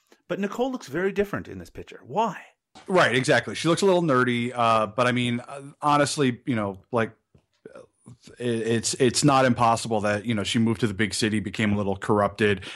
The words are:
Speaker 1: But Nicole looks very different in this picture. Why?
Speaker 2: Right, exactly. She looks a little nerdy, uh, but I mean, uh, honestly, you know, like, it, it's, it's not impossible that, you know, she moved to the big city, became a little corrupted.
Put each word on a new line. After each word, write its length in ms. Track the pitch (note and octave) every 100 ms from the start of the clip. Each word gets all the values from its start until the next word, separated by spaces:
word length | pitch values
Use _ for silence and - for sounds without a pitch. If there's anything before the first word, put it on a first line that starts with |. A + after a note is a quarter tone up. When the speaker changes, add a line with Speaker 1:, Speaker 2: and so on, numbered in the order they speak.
| _ _ _
Speaker 1:
But 100 | F3+
Nicole 320 | G3 - C4
looks 160 | B3+ -
very 240 | D3+ F#3+
different 380 | G3 G3+ A#2 F2
in 80 | F#2+
this 120 | E2
picture. 280 | - F2 - G#2+
Why? 320 | D#3+ A3+ E3 - _ _ - -
Speaker 2:
Right, 260 | F3 D3 B2
exactly. 380 | C3 B2 A#2 G#2
She 120 | D#3+
looks 140 | E3
a 40 | G3
little 180 | F3+
nerdy, 500 | E3+ B2+ B2 A#2+ A#2+ A#2+
uh, 320 | A2+ A2+ G#2+
but 200 | G2 B2
I 40 |
mean, 300 | B2 B2 A#2+
uh, 200 | A#2+ C#3+ C#3 _
honestly, 580 | D3 D3 C#3+ D3+ C3+ A#2+ -
you 100 | A#2
know, 220 | G2+ G2 _
like, 180 | A#2+ A2 _ _ _ _ _ - - - _ - A#2+ - -
it, 60 | B2
it's, 460 | A2+ A2 A#2 - -
it's 280 | B2+ -
not 220 | D3 C3+ C3
impossible 560 | A#2+ A#2 A2+ A2+ A2
that, 240 | G#2 G#2 G#2+
you 100 | G#2+
know, 80 |
she 160 | F#2+ A#2
moved 220 | A2+ A2
to 60 | A2+
the 60 |
big 180 | F#2+ G#2
city, 260 | - A2 G#2
became 340 | G2 - G#2+
a 40 | G#2
little 180 | G2 G2
corrupted. 680 | - G#2+ G2+ G2 G#2+ G2 -